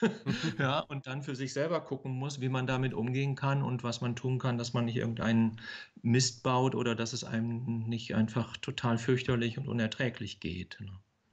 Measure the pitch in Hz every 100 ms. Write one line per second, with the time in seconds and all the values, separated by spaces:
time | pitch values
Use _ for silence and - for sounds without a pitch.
0 | 220 - 139 - 160 - 135 151 - 139
1 | 131 139 139 127 135 139 160 160 - 135
2 | 135 127 143 139 131 131 127 127 131 -
3 | 117 131 139 135 139 139 123 123 120 113
4 | 123 117 127 127 131 120 117 123 117 113
5 | 113 113 110 113 113 113 - - - -
6 | 120 127 120 - 131 127 131 - 120 117
7 | 110 120 - 113 117 117 127 117 113 113
8 | - 110 110 123 113 - - - 120 117
9 | 117 127 - 120 117 123 139 117 110 -
10 | 123 - 104 - 82 90 90 - 98 95
11 | _ _ _